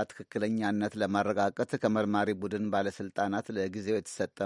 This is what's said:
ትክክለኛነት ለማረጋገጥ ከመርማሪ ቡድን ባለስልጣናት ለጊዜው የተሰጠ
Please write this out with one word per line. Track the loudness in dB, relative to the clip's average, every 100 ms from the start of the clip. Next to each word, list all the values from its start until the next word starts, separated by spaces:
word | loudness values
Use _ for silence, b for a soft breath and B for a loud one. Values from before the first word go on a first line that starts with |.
| 0
ትክክለኛነት | -6 -8 -2 0 2 0 0 0 0
ለማረጋገጥ | 2 2 2 2 2 2 -2 0
ከመርማሪ | 2 2 2 2 2
ቡድን | 0 -4 -2 0
ባለስልጣናት | 0 0 -2 -6 -2 0 0 -2
ለጊዜው | -4 -2 -4 0 -2
የተሰጠ | -2 -4 -4 -2